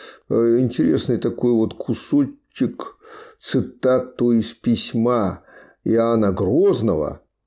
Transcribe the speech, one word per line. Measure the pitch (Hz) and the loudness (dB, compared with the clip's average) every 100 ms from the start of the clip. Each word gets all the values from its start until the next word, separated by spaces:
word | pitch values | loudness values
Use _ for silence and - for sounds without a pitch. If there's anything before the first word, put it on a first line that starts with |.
| - - - | -20 -16 -4
э, | 113 117 117 | 0 2 2
интересный | 127 - 156 147 - 113 | 2 0 0 0 0 -2
такой | 120 - 123 | -2 -2 0
вот | 117 107 | 2 0
кусочек, | - - - - 285 - - _ - 131 - - - - - - - | -4 -8 -8 0 0 0 -4 _ -4 -4 -4 -16 -18 -20 -20 -20 -16
цитату | - 135 101 - 127 127 - - 120 | -4 -4 -4 -4 0 0 -2 -2 2
из | 117 107 | 2 0
письма | - 120 113 - 117 117 120 95 87 _ - - _ | -4 -2 -2 -2 -2 0 0 -2 -6 _ -20 -20 _
Иоанна | - 113 117 117 101 | -2 0 2 2 2
Грозного | 92 95 135 202 127 110 78 73 - _ _ | 0 0 2 2 2 0 -2 -4 -8 _ _